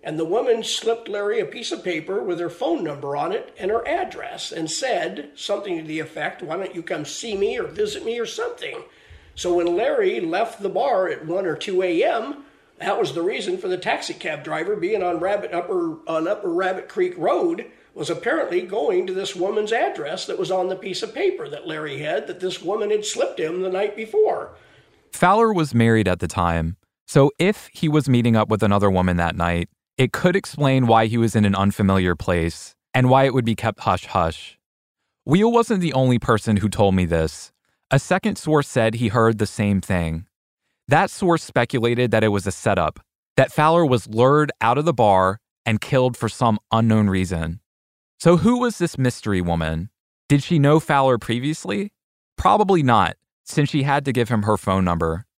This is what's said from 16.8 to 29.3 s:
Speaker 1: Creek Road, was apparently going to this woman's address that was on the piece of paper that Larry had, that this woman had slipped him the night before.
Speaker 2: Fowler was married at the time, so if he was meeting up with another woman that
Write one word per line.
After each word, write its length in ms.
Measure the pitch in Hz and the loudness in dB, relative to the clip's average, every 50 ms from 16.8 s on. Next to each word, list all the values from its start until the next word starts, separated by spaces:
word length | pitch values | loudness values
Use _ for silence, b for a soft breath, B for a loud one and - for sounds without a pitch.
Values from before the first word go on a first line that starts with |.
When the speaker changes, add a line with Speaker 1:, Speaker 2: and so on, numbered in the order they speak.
| - - | -8 -10
Speaker 1:
Creek 260 | - - 180 180 175 175 | -2 -2 -2 -2 -2 -2
Road, 480 | 156 196 - 349 - 170 165 - - b b b b b b | -2 0 0 0 0 -2 -2 -4 -8 b b b b b b
was 140 | - 151 147 | -10 -6 -6
apparently 540 | 165 - - 226 285 330 - 175 175 175 | -6 -4 -2 -2 -2 -2 -2 -2 -2 -4
going 440 | - - 196 190 147 165 185 180 180 | -4 -4 -4 -2 -2 0 0 0 -2
to 60 | 190 | -2
this 240 | 185 190 196 - - | -6 -6 -6 -8 -6
woman's 360 | 180 175 196 214 214 214 208 | -4 -4 -2 -2 -2 -2 -2
address 540 | 226 240 320 403 - - 147 143 160 - - | 0 0 -2 -2 -4 -6 -8 -8 -8 -8 -8
that 120 | - 180 - | -10 -6 -6
was 120 | 185 156 | -4 -2
on 180 | 185 185 185 180 | -2 -2 -2 -2
the 80 | 190 | -4
piece 260 | 180 196 196 180 - | -6 -8 -10 -8 -8
of 120 | - 196 - | -8 -8 -6
paper 320 | 294 381 381 - - 453 - | -2 -2 -2 -2 -2 -10 -10
that 180 | 139 - - | -12 -12 -10
Larry 320 | 165 156 156 156 151 135 135 | -10 -8 -8 -8 -8 -8 -8
had, 280 | 151 151 170 214 220 | -6 -4 -4 -4 -6
that 140 | - 175 - | -8 -12 -6
this 220 | 180 185 - - | -6 -6 -6 -6
woman 280 | - 165 202 220 208 208 | -6 -6 -4 -4 -2 0
had 140 | 214 208 208 | -2 -2 -2
slipped 340 | - - 233 269 - - - | -4 -2 -2 -2 -4 -2 -6
him 220 | 160 156 170 185 | -6 -4 -4 -4
the 80 | 185 185 | -4 -4
night 280 | 185 190 208 202 - | -2 -2 -2 -4 -4
before. 600 | - 220 214 - 427 427 - - - - - b b b b b b b b b b b b | -8 -12 -2 2 2 2 2 2 -4 -8 -12 b b b b b b b b b b b b
Speaker 2:
Fowler 400 | - - - 180 196 220 233 220 | -4 2 4 4 4 4 4 2
was 220 | 214 180 156 143 - | 2 0 0 0 2
married 340 | 120 113 117 113 113 104 92 | 4 4 6 6 4 4 2
at 120 | 90 90 | 2 0
the 80 | - 82 | -2 -4
time, 480 | - - 87 85 82 82 82 82 92 _ _ _ _ _ _ | -2 0 0 2 2 0 0 -2 -6 _ _ _ _ _ _
so 240 | - - 151 135 143 - _ | 2 4 6 6 6 4 _
if 300 | 165 190 208 - - - | 0 0 0 -2 -8 -20
he 160 | _ - - 156 | _ -2 -2 2
was 200 | 147 151 139 139 | 2 2 2 4
meeting 260 | 127 120 113 120 113 | 2 4 4 4 4
up 140 | 110 107 104 | 4 4 2
with 140 | 110 101 | 2 2
another 280 | 110 104 101 101 101 101 | 4 4 4 4 4 4
woman 260 | 95 92 90 92 90 87 | 4 4 2 2 2 2
that 180 | 85 82 | 0 0